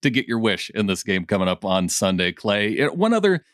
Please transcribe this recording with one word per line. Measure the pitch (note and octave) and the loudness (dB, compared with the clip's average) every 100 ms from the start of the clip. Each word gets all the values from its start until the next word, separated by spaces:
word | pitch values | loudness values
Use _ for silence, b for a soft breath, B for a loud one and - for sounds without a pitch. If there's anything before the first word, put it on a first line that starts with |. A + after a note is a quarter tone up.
to | C#3+ | 2
get | A#2+ - | 0 -2
your | A#2 | 0
wish | A2+ F#2 - | 0 0 -4
in | G2+ G#2 | -2 -2
this | F#2 | -2
game | - F#2+ E2+ | -2 -4 0
coming | G2+ F#2 | 0 0
up | F2+ | -2
on | G2 F#2 F2+ | 0 0 0
Sunday, | - G2 F#2 F2+ | 0 0 2 -2
Clay. | F2 G#2+ G2+ G#2 A2 | -2 -2 0 0 0
Uh, | C#3+ | -2
one | F3 G#3+ | 0 0
other | A#3 G3+ F3+ _ | 2 2 0 _